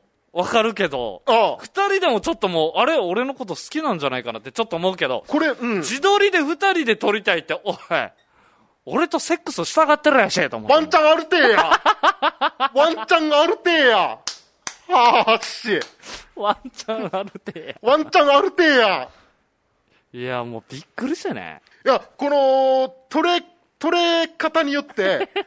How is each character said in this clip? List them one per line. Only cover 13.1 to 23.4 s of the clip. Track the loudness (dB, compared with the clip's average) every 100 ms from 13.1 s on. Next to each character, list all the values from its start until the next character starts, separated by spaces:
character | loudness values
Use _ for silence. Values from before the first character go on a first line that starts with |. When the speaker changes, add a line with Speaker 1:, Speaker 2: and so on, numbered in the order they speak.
| 0
Speaker 2:
ャ | 2
ン |
あ | 2 2
る | 0
て | 0
や。 | 2 4 4 0 -4 -12 -16 _ _ -16 -14 0
は | 4 6 4 4 0
あ、 |
し。 | -2 -8 -4 -4 -4 _ -20 -20 -16 -6
Speaker 1:
ワ | -4 -4 -8
ン |
チ | -14 -10
ャ | -8
ン | -6 -8
あ |
る | -10 -14
て | -16 -16 -16
や。 | -6
Speaker 2:
ワ | 0 2
ン | 2
チ | 2
ャ | 4
ン |
あ | 4
る | 4
て | 2
や。 | 4 4 4 0 -6 _ _ _ _ _ _ _ _ _ _
Speaker 1:
い | -10
や、 | -6 -6
も | -6 -10
う | -14
び | -18
っ | -16 -8
く | -6
り | -6
し |
た | -6
ね。 | -8 -12 -16 _ _ 0
Speaker 2:
い |
や、 | 0
こ | -2 -6 0
の、 | 2 4 4 2 2 -2 -8 -6
撮 | -2
れ、 | 0 -2